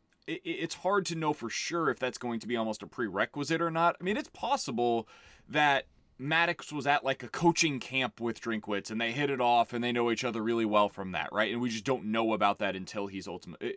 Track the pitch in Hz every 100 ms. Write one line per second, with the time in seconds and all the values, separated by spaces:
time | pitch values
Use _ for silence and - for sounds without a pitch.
0 | _ _ - 160 165 165 160 - 180 202
1 | 170 160 156 151 117 - - 170 127 117
2 | 127 - 123 117 110 117 110 107 101 -
3 | 110 95 117 143 131 165 170 165 170 -
4 | 180 233 - - 233 277 - 117 120 117
5 | - - - - - 147 147 139 - _
6 | _ - 135 160 170 165 - 147 139 143
7 | 131 135 120 - 170 165 165 131 - 131
8 | 123 - 117 110 113 110 104 101 - 113
9 | 117 127 143 131 120 120 117 120 123 120
10 | 120 117 127 110 110 117 110 104 104 -
11 | 92 80 - 104 110 120 123 113 117 127
12 | 104 113 113 107 101 98 98 92 92 107
13 | 101 95 92 90 90 - 120